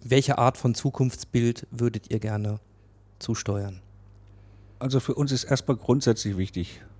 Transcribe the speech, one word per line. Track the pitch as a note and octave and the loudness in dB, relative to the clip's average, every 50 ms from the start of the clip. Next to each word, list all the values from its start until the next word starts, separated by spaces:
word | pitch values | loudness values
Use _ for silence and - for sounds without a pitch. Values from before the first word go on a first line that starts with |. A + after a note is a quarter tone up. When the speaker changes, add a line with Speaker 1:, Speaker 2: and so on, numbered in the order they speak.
Speaker 1:
welche | - A#2 B2+ C#3 C3+ C#3+ C3+ - | 0 2 4 4 4 4 2 4
Art | A#2+ B2+ - | 4 4 4
von | - - A#2+ A2+ | 2 0 0 0
Zukunftsbild | - - C#3 - - C3 B2+ - - - - - A#2+ A#2 A#2+ A#2 - - - | 0 -2 -2 0 0 0 0 -2 -6 -6 -2 0 2 2 2 0 -2 -8 -12
würdet | A#2+ A#2 A#2+ A#2 A2 G#2+ - - | -4 -2 -2 0 -2 -4 -4 -4
ihr | A2+ A2 | -4 -2
gerne | A2 G#2+ G#2+ G#2 G#2 G#2 G#2+ G#2+ - _ _ _ _ _ _ _ _ _ _ - | -2 -2 -2 -2 -2 -4 -4 -6 -10 _ _ _ _ _ _ _ _ _ _ -10
zusteuern? | - - A2+ - - G#2 G2+ G2+ G2+ G2+ F#2 F#2 - - - - - - - - - - - - - - - - - - - - | -6 -4 -4 -4 -2 -4 -4 -4 -4 -6 -10 -12 -18 -20 -20 -20 -20 -20 -20 -20 -20 -20 -20 -20 -20 -20 -20 -20 -20 -20 -10 -6
Speaker 2:
Also | B2+ C3 C3+ C3 | -2 0 0 2
für | - - C3 | 2 0 0
uns | - D3 C3+ | 0 0 0
ist | C3+ A#2+ - | 0 -2 0
erstmal | - C#3+ - - - B2+ | 0 -2 0 0 0 -2
grundsätzlich | - - - B2+ B2 - A#2+ A2 - - G#2 G2 | 0 2 2 2 4 4 2 2 2 0 -2 -2
wichtig, | F2+ F#2+ - - F2+ E2+ - - - - - - | -2 -2 -2 -4 -4 -6 -6 -8 -14 -20 -20 -20